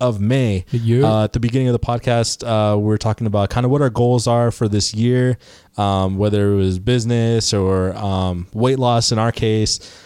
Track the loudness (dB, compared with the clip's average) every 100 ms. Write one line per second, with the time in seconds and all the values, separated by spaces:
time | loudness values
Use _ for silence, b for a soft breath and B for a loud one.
0 | -2 0 0 0 0 -2 -2 -2 0 2
1 | 2 2 0 -2 -2 0 0 0 -2 -4
2 | 0 0 -2 -4 -2 0 2 2 0 0
3 | -2 -2 -2 0 0 0 0 2 0 2
4 | 2 2 2 2 0 0 -2 0 -2 -2
5 | 0 2 0 -2 B B B -4 -2 0
6 | 0 0 0 2 2 2 2 0 0 0
7 | 0 0 2 0 0 0 0 0 -2 -4
8 | -4 -2 -2 -4 -6 -2 0 0 2 2
9 | 0 0 0 0 0 0 0 -4 B B